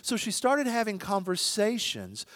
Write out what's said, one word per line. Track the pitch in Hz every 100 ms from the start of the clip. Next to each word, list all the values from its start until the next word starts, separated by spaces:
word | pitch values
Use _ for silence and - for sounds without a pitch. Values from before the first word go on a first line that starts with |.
So | - 233
she | 220
started | - 247 285 247
having | 233 214 190
conversations | - 196 185 180 - 214 214 233 - 107 92 107 -